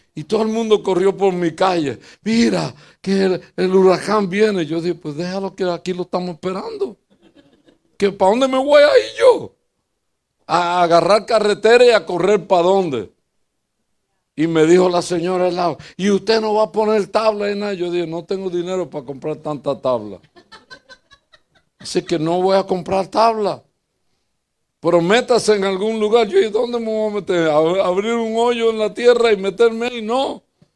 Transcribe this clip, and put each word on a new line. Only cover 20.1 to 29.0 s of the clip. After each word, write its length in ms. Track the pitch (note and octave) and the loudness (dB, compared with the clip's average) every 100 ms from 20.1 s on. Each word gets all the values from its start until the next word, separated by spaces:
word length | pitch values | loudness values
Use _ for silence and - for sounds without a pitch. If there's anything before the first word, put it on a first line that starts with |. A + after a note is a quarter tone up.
| F#2 _ - _ - _ B4+ B4+ B4+ _ _ _ _ _ _ _ _ | -16 _ -20 _ -20 _ -20 _ -20 _ _ _ _ _ _ _ _
Así 240 | - F3+ | -6 -6
que 160 | - E3+ | -4 -4
no 220 | D#3+ F3+ | -2 0
voy 140 | F#3 F#3+ | 2 0
a 80 | |
comprar 420 | F#3 F#3 - F#3+ F3+ | 0 -6 -2 -4 -2
tabla. 540 | - A#3 A3 G3 C3 _ _ _ _ _ _ _ _ _ _ _ _ | 2 2 2 -4 -6 _ _ _ _ _ _ _ _ _ _ _ _
Pero 200 | E3 E3+ | 2 2
métase 540 | E3+ A#3 B3+ A#3 - | 4 2 2 0 2
en 100 | G#3 | 0
algún 360 | F#3+ F#3+ G#3+ A3 | 0 -2 -4 -2
lugar". 260 | G#3+ A#3 G#3 | 0 2 2
Yo, 120 | F#4+ | 2
"¿y 100 | A3 | 2
dónde 280 | G#3 A#3+ A#3+ | 0 -2 -4
me 60 | A3+ | -4
voy 240 | A3 G#3+ | -4 -4
a 40 | |
meter? 340 | G#3 F3+ F3 E3 | -4 -2 0 2
¿A, 80 | D3+ D#3+ F#3 F3+ | 2 2 2 0
abrir 280 | F3+ G#3+ | -2 -2
un 220 | A#3 A3+ A3+ | -2 -2 -2
hoyo 340 | A#3+ A#3+ A3+ | 0 0 -2
en 80 | A3 | 0
la 140 | G#3+ | -4
tierra 400 | G#3+ | 2